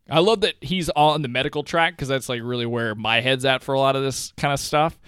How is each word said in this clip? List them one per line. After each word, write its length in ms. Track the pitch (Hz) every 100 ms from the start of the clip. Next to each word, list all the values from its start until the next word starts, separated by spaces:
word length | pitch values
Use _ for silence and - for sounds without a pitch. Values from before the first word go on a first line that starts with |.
| -
I 120 | 147
love 220 | 196 220
that 120 | 190 -
he's 280 | 135 185 156
on 320 | 147 151 151
the 60 | 135
medical 360 | 123 143 147
track 340 | 143 170 165 165
'cause 80 | 131
that's, 220 | 135 -
like, 140 | 123
really 200 | 117 123
where 300 | 117 120 117
my 260 | 107 110 117
head's 220 | 123 131
at 200 | 131 131
for 100 | -
a 60 | 135
lot 160 | 135 135
of 80 |
this 280 | 135 - - -
kind 180 | 143
of 60 | 139
stuff. 400 | - 151 160 -